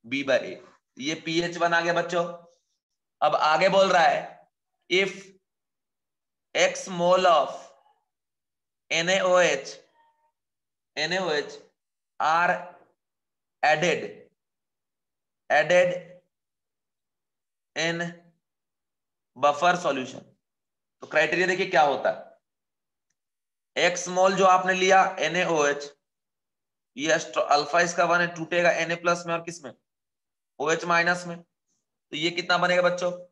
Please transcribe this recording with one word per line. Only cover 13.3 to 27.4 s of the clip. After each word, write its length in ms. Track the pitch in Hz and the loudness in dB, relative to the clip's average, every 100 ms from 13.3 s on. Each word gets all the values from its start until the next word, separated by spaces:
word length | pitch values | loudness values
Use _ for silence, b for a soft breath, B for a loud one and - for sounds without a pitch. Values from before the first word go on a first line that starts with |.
| _ _ _ | _ _ _
added, 380 | 143 156 170 123 101 - - _ _ _ _ _ _ _ _ _ _ _ _ | 0 2 0 -2 -6 -14 -20 _ _ _ _ _ _ _ _ _ _ _ _
added 440 | 143 156 180 180 - - - _ _ _ _ _ _ _ _ _ _ _ _ _ _ _ 147 | 0 4 4 2 -2 -10 -20 _ _ _ _ _ _ _ _ _ _ _ _ _ _ _ -6
in 260 | 165 170 175 - _ _ _ _ _ _ _ _ _ _ _ 127 | -4 -4 -8 -10 _ _ _ _ _ _ _ _ _ _ _ -2
buffer 340 | 143 143 175 175 | 0 2 0 2
solution, 440 | 170 135 127 - - _ _ _ _ _ _ _ | -2 -4 -8 -14 -20 _ _ _ _ _ _ _
तो 40 | - | -4
criteria 400 | 151 156 170 180 | 0 0 0 0
देखिए 220 | 185 185 | -2 0
क्या 120 | 180 | 2
होता 280 | 147 127 98 | 2 2 -4
है। 1800 | 92 - _ _ _ _ _ _ _ _ _ _ _ _ _ _ - 170 | -6 -12 _ _ _ _ _ _ _ _ _ _ _ _ _ _ -2 -2
एक्स 220 | 175 175 | -2 -4
मोल 260 | 180 190 190 | 2 2 4
जो 100 | 190 | 4
आपने 280 | 185 180 | 4 2
लिया 300 | 185 185 190 190 - | 0 4 4 4 -2
एनएओएच, 720 | 151 175 165 160 143 143 - _ _ _ _ _ _ _ _ _ _ 123 | -4 -2 -2 0 0 -2 -8 _ _ _ _ _ _ _ _ _ _ -8
ये 160 | 151 | -2
astro-, 340 | 165 - - | 0 -2 -4